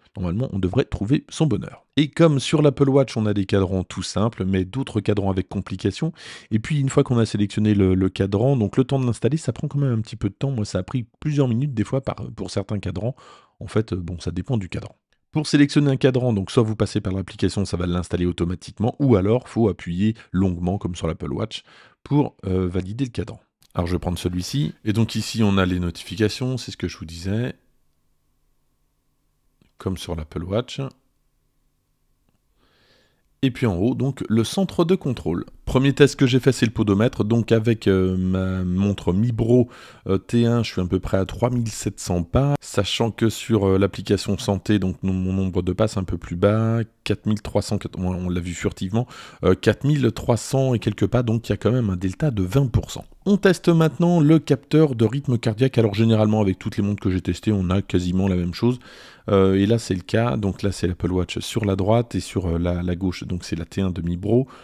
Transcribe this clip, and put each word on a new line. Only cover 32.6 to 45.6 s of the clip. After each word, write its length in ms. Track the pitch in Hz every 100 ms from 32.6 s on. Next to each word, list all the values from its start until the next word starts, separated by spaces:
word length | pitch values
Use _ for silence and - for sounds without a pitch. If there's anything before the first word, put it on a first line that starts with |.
| _ _ _ _ _ _ _ _
Et 100 | 135
puis 140 | 117 120
en 100 | 87
haut, 180 | 110
donc 300 | 113 127 135 -
le 140 | 110
centre 420 | 110 - 190 -
de 120 | 170 190
contrôle. 500 | 147 120 - 80 53 - -
Premier 220 | 131 139
test 240 | - 143 -
que 100 | 135
j'ai 140 | 127
fait, 100 | 139
c'est 160 | 123 120
le 60 |
podomètre. 500 | 113 104 98 117 -
Donc 300 | 107 117 107
avec, 340 | 113 110 113 -
euh, 300 | 95 92 92
ma 480 | 92 92 92 92
montre 480 | 90 90 98 95 -
Mibro, 560 | 90 117 113 113 123 123 - - - -
euh, 100 | 98
T 260 | - 117
un, 200 | 117 120
je 80 | 110
suis 80 | -
à 40 |
peu 140 | 90 95
près 180 | - 98
à 80 |
trois 240 | 92 - 120
mille 200 | 123 113
sept 320 | - - -
cents 240 | - 90
pas. 320 | 82 123 143 143
Sachant 520 | - - 98 - 117
que 160 | - 113
sur, 400 | - - 110 98
euh, 100 | 95
l'application 580 | 98 - 95 101 - 98
santé, 440 | - 98 - 104
donc 160 | 92 90
mon, 80 | 95
mon 200 | 92 92
nombre 300 | 95 95 92